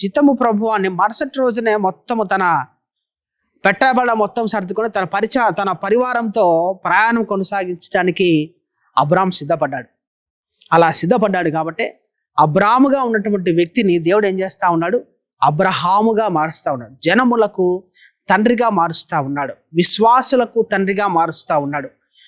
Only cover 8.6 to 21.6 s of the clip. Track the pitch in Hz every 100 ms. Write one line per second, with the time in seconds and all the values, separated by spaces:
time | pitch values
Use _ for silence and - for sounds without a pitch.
8.6 | _ _ _ - 147 185 190 - 143 165
9.6 | 143 135 - _ _ _ _ _ _ _
10.6 | - 165 165 156 170 240 208 185 170 160
11.6 | 160 160 - - _ _ _ - 156 180
12.6 | 208 247 277 269 240 220 208 202 180 170
13.6 | 175 247 202 175 165 208 202 185 190 -
14.6 | 180 165 170 240 - _ _ - 143 151
15.6 | 185 135 175 196 226 214 214 160 156 -
16.6 | 160 131 113 139 160 202 247 233 208 202
17.6 | 180 185 - _ _ _ - 208 226 240
18.6 | 233 196 170 160 - 165 135 143 135 -
19.6 | _ 160 180 - 220 247 247 254 240 226
20.6 | 220 196 196 196 202 170 165 160 - 156